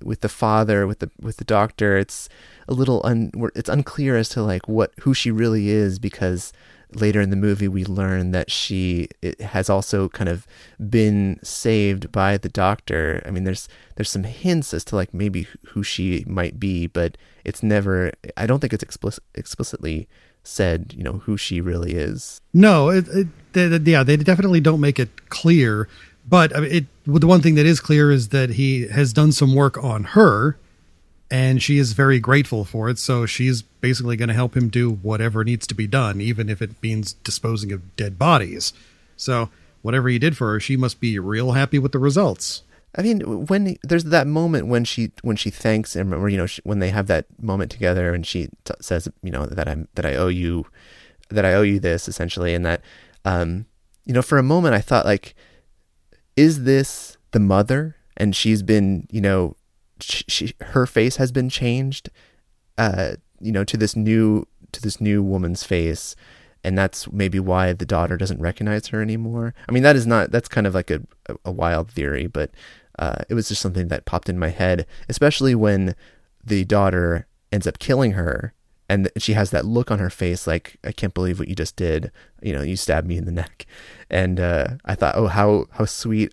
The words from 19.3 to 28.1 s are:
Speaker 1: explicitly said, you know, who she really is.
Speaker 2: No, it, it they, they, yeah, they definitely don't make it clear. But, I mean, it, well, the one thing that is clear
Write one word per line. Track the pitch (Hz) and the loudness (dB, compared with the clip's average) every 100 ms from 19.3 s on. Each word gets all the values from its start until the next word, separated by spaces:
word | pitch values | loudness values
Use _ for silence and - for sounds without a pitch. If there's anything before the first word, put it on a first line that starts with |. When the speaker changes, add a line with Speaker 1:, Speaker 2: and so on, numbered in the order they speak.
| - | -14
Speaker 1:
explicitly | - - - - 80 78 - _ _ _ | -14 -10 -10 -8 -6 -6 -8 _ _ _
said, | - - 92 82 - 65 | -14 -2 0 0 -4 -10
you | |
know, | - 98 - | -8 -8 -4
who | 101 | -6
she | - 87 | -4 -4
really | 87 85 85 | -4 -4 -4
is. | 82 73 - - - _ | -4 -4 -6 -12 -18 _
Speaker 2:
No, | 170 214 170 143 | 6 8 8 4
it, | 185 170 | 2 0
it | 190 180 - - | -2 -2 -6 -4
they, | 180 175 | 2 2
they, | 165 151 | 4 4
yeah, | 156 | 4
they | 135 147 | 6 4
definitely | 151 180 196 170 | 4 4 4 4
don't | 151 151 | 4 4
make | 143 135 | 2 2
it | 120 - - | -2 -6 -14
clear. | - 165 170 120 107 107 - - _ 120 | 0 6 6 6 2 -2 -8 -20 _ 2
But, | 180 160 147 | 4 6 2
I | |
mean, | 151 | 0
it, | 170 135 _ 147 | 0 -2 _ 0
well, | 147 | 4
the | 165 | 8
one | 185 | 8
thing | 156 151 | 8 6
that | 151 | 6
is | 160 | 4
clear | - 151 147 | 4 4 6